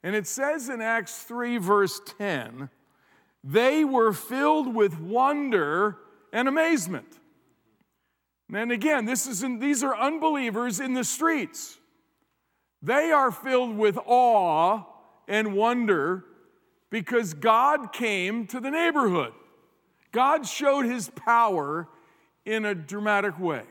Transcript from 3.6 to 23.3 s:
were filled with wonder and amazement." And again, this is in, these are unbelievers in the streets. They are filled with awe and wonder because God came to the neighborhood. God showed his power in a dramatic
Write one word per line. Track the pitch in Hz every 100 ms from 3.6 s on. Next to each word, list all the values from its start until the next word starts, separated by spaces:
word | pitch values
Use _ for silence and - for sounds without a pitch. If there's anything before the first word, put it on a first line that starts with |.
| 254 302
were | 294 254 226
filled | 185 - 254 294 311 262
with | 226 202 160
wonder | 165 226 269 294 277 208 147 165 208 - - _ _
and | 220 262
amazement." | 294 330 311 170 151 - - _ _ _ _ _ _ _ _ _ _ _ _ -
And | 185 233
again, | 240 285 294 220
this | 254 262
is | 196
in, | 254 240
these | 277 277
are | 269 220
unbelievers | 262 320 311 285 247 208 247 180
in | 262
the | 254
streets. | 220 - 320 311 170 - - - _ _ _ _ _ _ _ _ _ _
They | 147 269 330
are | 302 262
filled | 180 262 254 247 214
with | 214 196 -
awe | 247 247 214 175 156 175 220 175 - _ _ -
and | 208 220 196
wonder | 226 247 220 175 143 185 - - _ _ _ _ _
because | 226 175 240 202
God | 151 220 226 269 294 240
came | - 233 196 185 226 208
to | 254
the | 262
neighborhood. | 311 339 302 233 175 120 - - _ _ _ _ _ _
God | 226 269 320 233
showed | - 277 277 240
his | 247 190
power | - - 233 226 180 143 160 165 - _ _ _ _ -
in | 220 208
a | 185
dramatic | 147 202 214 208 202